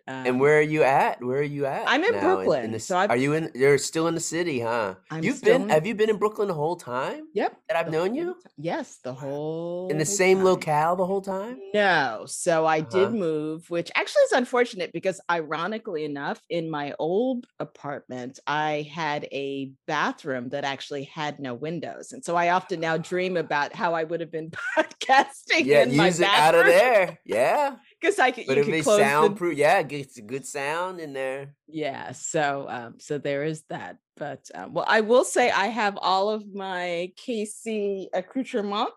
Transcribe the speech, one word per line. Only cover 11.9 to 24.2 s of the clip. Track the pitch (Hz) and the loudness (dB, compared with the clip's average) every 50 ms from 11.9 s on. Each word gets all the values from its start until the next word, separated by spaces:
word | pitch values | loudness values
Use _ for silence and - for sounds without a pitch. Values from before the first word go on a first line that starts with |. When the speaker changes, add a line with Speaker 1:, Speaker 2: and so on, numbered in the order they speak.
| 170 156 139 120 110 92 92 147 | 4 2 2 0 -4 -6 -10 -12
Speaker 2:
So | - - - 175 165 160 160 | -10 -4 0 0 2 2 4
I | 160 156 156 | 2 2 0
did | 160 117 - 185 196 208 | 0 0 2 2 2 2
Speaker 1:
Uh-huh. | 233 | 2
Speaker 2:
move, | 214 180 160 156 151 151 156 160 170 - - | -2 -2 -2 -2 -2 -4 -6 -6 -8 -8 -6
which | 170 170 165 - - | -4 -4 -4 -2 -2
actually | 262 392 - - 587 | -2 -2 0 2 4
is | 539 523 | 4 4
unfortunate | 440 254 247 - 254 247 247 247 - 180 165 - | 4 2 2 2 2 0 0 0 -2 -8 -8 -8
because | - 165 - 190 180 - - - | -6 -4 -4 -4 -4 -4 -2 -2
ironically | 170 170 156 143 156 160 170 196 220 226 220 220 175 151 151 | -2 -2 -2 -4 -4 -4 -4 -4 -6 -8 -8 -8 -6 -6 -6
enough, | 147 143 139 143 170 170 - _ - | -6 -6 -6 -6 -6 -6 -8 _ -6
in | 165 170 165 160 | -6 -4 -4 -4
my | 156 147 143 143 - - | -6 -6 -6 -6 -6 -4
old | 151 170 180 208 254 262 254 240 - _ _ - | -4 -2 0 0 0 0 -2 -6 -8 _ _ -12
apartment, | 160 - _ - - 143 143 117 - - 127 127 123 131 139 - - | -12 -12 _ -12 -10 -10 -10 -10 -10 -12 -10 -10 -10 -12 -14 -10 -6
I | 139 147 151 151 151 151 147 151 147 | -2 -2 0 0 -2 -2 -4 -6 -8
had | 147 170 160 147 147 147 143 - | -8 -6 -4 -4 -4 -4 -6 -8
a | - 139 139 139 139 139 135 135 135 _ _ | -8 -8 -6 -6 -6 -8 -8 -10 -12 _ _
bathroom | - 151 147 170 240 269 - - 147 131 123 123 127 | -4 -2 -2 -2 -2 -4 -6 -8 -6 -6 -6 -6 -6
that | 139 143 143 | -6 -6 -4
actually | 139 139 131 - - 147 139 139 | -4 -6 -6 -8 -10 -10 -10 -10
had | - - 165 151 151 143 143 | -10 -8 -8 -6 -6 -6 -8
no | 135 127 120 | -10 -10 -10
windows. | 117 147 156 175 151 127 110 65 - - - | -8 -8 -8 -8 -8 -8 -10 -12 -14 -16 -18
And | 123 127 | -18 -12
so | - 175 170 | -6 -2 0
I | 175 175 175 | 2 2 4
often | 180 185 - - 190 160 | 2 2 0 -2 -6 -4
now | 165 160 160 165 | -2 -2 -2 -2
dream | 160 - 180 180 180 190 185 170 | -4 -4 -4 -2 -2 -2 -2 -2
about | 156 - 156 143 143 123 - | -2 0 0 -2 -2 -2 -4
how | - 220 170 170 | -2 -2 -2 0
I | 160 160 | -2 -2
would | 156 170 165 | -4 -4 -6